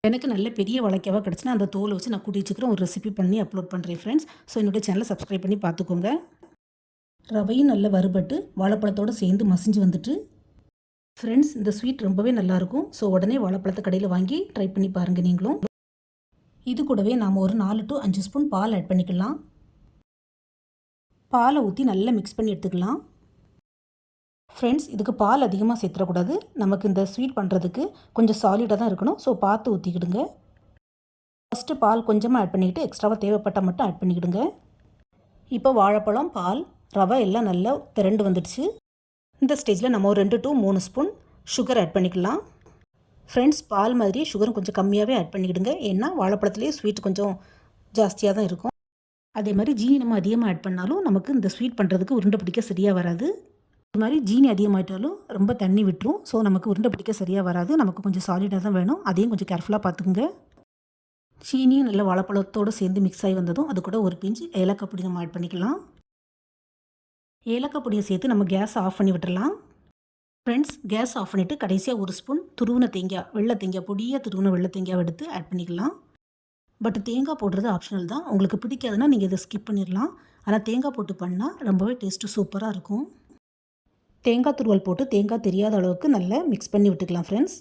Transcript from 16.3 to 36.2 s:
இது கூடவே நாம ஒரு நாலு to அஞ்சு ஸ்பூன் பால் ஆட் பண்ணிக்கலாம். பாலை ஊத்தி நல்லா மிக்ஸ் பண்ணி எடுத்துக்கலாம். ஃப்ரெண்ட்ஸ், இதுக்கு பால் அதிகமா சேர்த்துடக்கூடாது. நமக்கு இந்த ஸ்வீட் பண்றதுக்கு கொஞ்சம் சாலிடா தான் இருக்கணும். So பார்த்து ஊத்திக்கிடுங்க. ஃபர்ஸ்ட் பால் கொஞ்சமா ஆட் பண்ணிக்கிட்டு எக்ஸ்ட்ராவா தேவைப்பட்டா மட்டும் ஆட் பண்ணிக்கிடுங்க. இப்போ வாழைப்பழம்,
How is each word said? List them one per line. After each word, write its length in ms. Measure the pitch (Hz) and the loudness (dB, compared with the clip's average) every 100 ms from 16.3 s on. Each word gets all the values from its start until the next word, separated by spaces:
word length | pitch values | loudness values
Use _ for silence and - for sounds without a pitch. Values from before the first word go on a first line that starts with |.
| _ _ _ - | _ _ _ -6
இது 120 | 240 294 | -4 0
கூடவே 240 | 226 202 254 | 2 2 2
நாம 180 | 196 190 190 | 2 2 2
ஒரு 100 | 220 | 2
நாலு 180 | 196 220 - | 0 0 -2
to 80 | 285 | -2
அஞ்சு 200 | 208 190 185 | 0 -2 -2
ஸ்பூன் 200 | 277 294 | -2 0
பால் 220 | 190 214 208 | 0 0 -2
ஆட் 100 | 165 | 0
பண்ணிக்கலாம். 440 | 185 180 180 202 302 - _ _ _ _ _ _ _ _ _ _ _ _ _ _ _ _ _ _ | 0 0 -2 -2 -4 -12 _ _ _ _ _ _ _ _ _ _ _ _ _ _ _ _ _ _
பாலை 240 | 247 247 294 214 | 4 4 4 0
ஊத்தி 240 | 185 262 | 2 0
நல்லா 180 | 190 220 226 | 2 2 2
மிக்ஸ் 180 | 185 - | 0 -4
பண்ணி 160 | 220 185 | -2 -2
எடுத்துக்கலாம். 420 | 190 180 185 302 - _ _ _ _ _ _ _ _ _ _ _ _ _ _ - | -2 -2 -2 -2 -6 _ _ _ _ _ _ _ _ _ _ _ _ _ _ -4
ஃப்ரெண்ட்ஸ், 300 | 240 285 - | 0 0 -2
இதுக்கு 180 | 208 214 - | -6 -4 0
பால் 240 | 208 262 247 | 4 4 2
அதிகமா 280 | 190 220 233 | 2 0 0
சேர்த்துடக்கூடாது. 540 | 185 - 180 180 180 370 - 302 | -4 -2 -2 0 0 -2 -6 -2
நமக்கு 240 | 196 196 202 | 0 2 2
இந்த 120 | 190 196 | 0 0
ஸ்வீட் 220 | 202 262 262 | -2 -4 -2
பண்றதுக்கு 440 | 190 190 175 202 359 - - - | 0 0 -2 -4 -6 -8 -8 2
கொஞ்சம் 220 | 226 214 | 2 4
சாலிடா 340 | 208 208 233 202 | 2 2 2 0
தான் 100 | 226 | 0
இருக்கணும். 260 | 185 220 415 | 0 -2 0
So 60 | - 202 | -2 0
பார்த்து 300 | 196 214 233 | 2 2 0
ஊத்திக்கிடுங்க. 460 | 190 180 175 175 190 330 - _ _ _ _ _ _ _ _ _ _ _ | -2 -2 -4 -2 -2 -4 -8 _ _ _ _ _ _ _ _ _ _ _
ஃபர்ஸ்ட் 240 | 220 - 285 | -8 -6 0
பால் 200 | 220 226 233 | 2 2 2
கொஞ்சமா 300 | 214 233 254 | 2 4 2
ஆட் 100 | 185 | 2
பண்ணிக்கிட்டு 320 | 190 185 180 - | 0 0 0 -6
எக்ஸ்ட்ராவா 300 | - 214 220 | -2 -2 0
தேவைப்பட்டா 360 | 202 208 208 202 185 | 0 0 0 0 -2
மட்டும் 180 | 180 180 | 0 -2
ஆட் 120 | 170 | 0
பண்ணிக்கிடுங்க. 400 | 185 175 175 185 311 - _ _ _ _ _ _ _ _ _ 240 | -2 0 -2 -2 -4 -6 _ _ _ _ _ _ _ _ _ 0
இப்போ 140 | 269 247 | 2 4
வாழைப்பழம், 520 | 196 208 208 214 | 4 4 0 -2